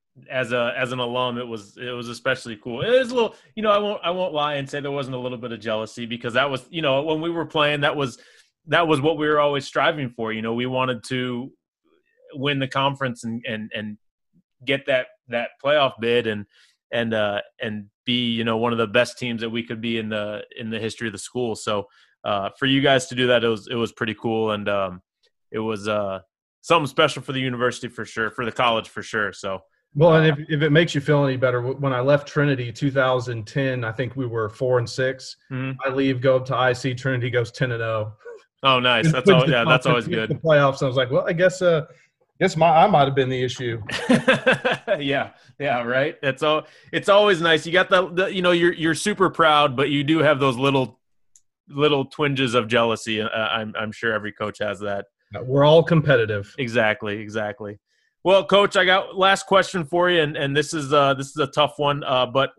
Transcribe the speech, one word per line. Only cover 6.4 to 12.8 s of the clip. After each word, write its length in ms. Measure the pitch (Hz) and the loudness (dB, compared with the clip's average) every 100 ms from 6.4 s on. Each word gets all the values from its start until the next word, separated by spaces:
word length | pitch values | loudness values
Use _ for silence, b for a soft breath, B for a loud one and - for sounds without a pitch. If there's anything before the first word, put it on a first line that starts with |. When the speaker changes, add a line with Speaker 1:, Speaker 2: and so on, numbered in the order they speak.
| 143 | 0
Speaker 1:
was, 160 | 131 - | -2 -8
you 120 | 170 | -4
know, 200 | 156 135 | 0 0
when 200 | 156 156 | 0 -2
we 80 | 165 | -2
were 160 | 170 156 | -4 -4
playing, 360 | 160 147 147 | 0 0 2
that 140 | 147 147 | 0 0
was, 240 | 139 113 b b b _ - | -4 -6 b b b _ -2
that 200 | 151 170 | 0 2
was 140 | 151 | 2
what 160 | 147 156 | 2 0
we 100 | 151 | 0
were 120 | 151 | 2
always 260 | 147 143 131 | 2 0 -4
striving 440 | 151 143 156 127 | 0 0 0 -6
for. 240 | 120 110 | -6 -6
You 80 | 110 | -4
know, 120 | 110 | -4
we 120 | 117 127 | -4 -2
wanted 380 | 127 127 123 - | -2 -2 -4 -6
to 460 | 131 127 120 135 - _ _ _ _ _ _ - | -6 -4 -6 -10 -16 _ _ _ _ _ _ -18
win 260 | 147 139 139 | -6 -4 -2
the 80 | 135 | -2
conference 560 | 139 | -2